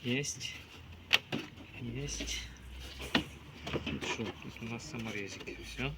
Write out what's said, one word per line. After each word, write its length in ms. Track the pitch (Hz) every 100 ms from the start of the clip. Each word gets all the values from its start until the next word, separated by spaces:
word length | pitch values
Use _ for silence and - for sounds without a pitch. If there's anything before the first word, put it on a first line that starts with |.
Єсть. 500 | 123 131 147 - - - - - - - - - - - - - - -
Єсть. 580 | 120 123 143 - - - - - - - - - - - - - - - 135
Тут 320 | 135 - 139 -
що? 100 | -
Тут 380 | 104 - 131 -
у 20 |
нас 260 | 113 117 -
саморезики. 680 | 120 113 104 98 - - -
Все. 280 | - - 135